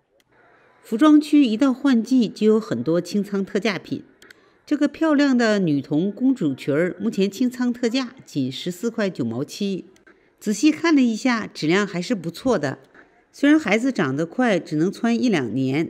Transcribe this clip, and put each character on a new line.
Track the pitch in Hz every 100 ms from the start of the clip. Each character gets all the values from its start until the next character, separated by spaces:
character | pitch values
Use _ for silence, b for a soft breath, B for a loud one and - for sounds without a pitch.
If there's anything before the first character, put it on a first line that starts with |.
| _ _ b b b b b b
服 | - 220
装 | 302 302
区 | 294 294
一 | 269 220
到 | 277
换 | 247 285 240
季 | 214 262 208
就 | - 214
有 | 220
很 | 214 117
多 | 120 170
清 | 175 208
仓 | 196 196
特 | 190 208
价 | 214 175
品。 | - - - _ b b b b
这 | - 294
个 | 285
漂 | - 320
亮 | 285 285 247
的 | 226 208
女 | 180 143
童 | 131 151 190
公 | 202 254
主 | 262 156 131
裙 | -
儿， | 147 180 -
目 | 202
前 | 208 196
清 | - 247
仓 | 247 247
特 | 240 240
价 | 247 247 - -
仅 | 151 131
十 | 131 -
四 | 175 233
块 | 226 202
九 | 185 120
毛 | 113
七。 | 147 - 202 190 - _ _ b b b
仔 | -
细 | 214 302
看 | 302 330 302
了 |
一 | 247 220
下， | 262 233 190
质 | - 156
量 | 185 202
还 | 170
是 | 175 233
不 | 160
错 | - 262 214
的。 | 143 135 - b b b b
虽 | - 285
然 | 311
孩 | 311 214
子 | 262
长 | 254 147 135
得 | 170
快， | - 254 190
只 | - 151
能 | 175
穿 | 233 233
一 | 233 240
两 | 180 120
年， | 120 131 139 165